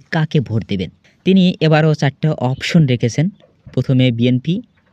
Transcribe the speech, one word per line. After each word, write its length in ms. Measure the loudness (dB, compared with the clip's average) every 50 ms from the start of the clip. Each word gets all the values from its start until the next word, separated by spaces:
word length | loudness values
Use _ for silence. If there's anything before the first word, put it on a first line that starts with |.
| -4 _
কাকে 300 | -4 -4 -2 -2 -2 -2
ভোট 240 | -2 -2 -4 -6 -4 -4
দেবেন?" 220 | -6 -6 -6 -8 -12 _ _ _ _ _ 0
তিনি 300 | 2 2 4 4 2 0 0
এবারও 340 | 0 2 2 2 2 2 0
চারটা 380 | 0 -2 -2 -2 _ -2 -2
অপশন 540 | -2 -2 -4 -4 -4 -6 -4 0 2 2 2
রেখেছেন। 420 | 2 0 0 -2 -2 -2 -2 -4 -4 -6 _ _ _ _ _ _ -8
প্রথমে 380 | -6 -4 -2 0 0 2 2 0
বিএনপি, 520 | 0 0 0 0 0 0 -2 -4 -6 -6 -8 _ _ _ _ _